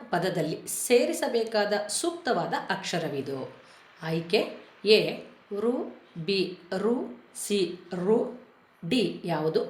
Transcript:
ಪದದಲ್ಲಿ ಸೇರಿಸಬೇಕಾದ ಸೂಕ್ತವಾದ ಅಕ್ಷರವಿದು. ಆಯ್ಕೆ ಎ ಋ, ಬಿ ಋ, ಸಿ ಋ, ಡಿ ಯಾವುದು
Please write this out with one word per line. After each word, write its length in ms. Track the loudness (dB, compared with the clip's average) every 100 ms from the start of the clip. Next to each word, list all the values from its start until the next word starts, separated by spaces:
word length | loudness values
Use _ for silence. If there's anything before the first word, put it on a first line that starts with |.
| -4
ಪದದಲ್ಲಿ 540 | -2 0 0 -2 -4 -8 -6
ಸೇರಿಸಬೇಕಾದ 960 | 4 4 4 0 0 0 0 0 2 0 -2
ಸೂಕ್ತವಾದ 640 | -2 -2 -4 0 0 0 -4 -4
ಅಕ್ಷರವಿದು. 720 | -4 -2 -4 -2 -4 -6 -6 -8 -14 -20 -20 -20 -10
ಆಯ್ಕೆ 400 | -4 -4 0 0 0 -6 -18 -4 6
ಎ 120 | 6 6 -4 -12 -20 -10 -2
ಋ, 180 | 0 0 -4 -12 -16 -8
ಬಿ 200 | -2 0 0 -4 -6 0
ಋ, 180 | 2 2 -2 -10 -18 -12
ಸಿ 240 | -2 0 0 -4 -10 -4
ಋ, 200 | 2 2 2 -8 -18 _ _ -12
ಡಿ 220 | 0 2 2 -2
ಯಾವುದು 380 | -4 0 0 0 -2